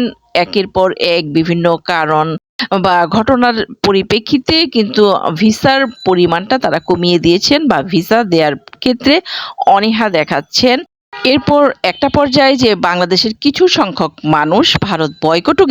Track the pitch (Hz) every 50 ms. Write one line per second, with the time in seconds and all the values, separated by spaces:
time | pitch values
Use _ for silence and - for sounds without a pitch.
0 | 247 226 - - _ _ _ 175 175 175 - 208 185 196 - 190 185 185 - -
1 | - 175 170 180 160 147 143 160 160 175 170 170 170 175 165 160 - - 175 165
2 | 156 151 156 156 156 165 156 - - _ _ - 240 - 190 196 180 190 180 175
3 | 170 156 196 220 220 - 269 247 247 240 233 220 - - - - - 202 196 196
4 | 190 - 208 214 214 - 294 262 - - 320 320 330 262 - 233 208 214 - 214
5 | 208 202 185 - - - 160 156 208 220 214 - - 277 269 269 269 226 - -
6 | - 190 185 175 175 - 165 170 190 220 254 262 - 170 151 165 - - 180 170
7 | 175 175 175 170 165 170 170 202 - - 285 302 320 262 180 147 135 98 170 160
8 | 175 - 220 233 240 190 170 160 156 151 139 - - - - _ - 254 247 254
9 | - 262 294 370 - - - - - - - - - - 190 196 208 226 220 214
10 | 233 208 180 156 151 - 170 143 143 - - - 247 254 247 285 339 - _ _
11 | _ _ - - - 254 269 285 - - 294 294 285 262 - - - 185 - -
12 | 285 277 - 294 285 277 247 294 269 269 277 247 254 220 202 175 180 175 175 180
13 | 180 170 185 175 - 220 220 - - 285 - - - - - - - 190 254 -
14 | 175 151 - - - 151 156 151 151 156 170 220 339 - - - 202 196 190 160
15 | 160 143 - - - 156 165 175 175 - 311 - 381 269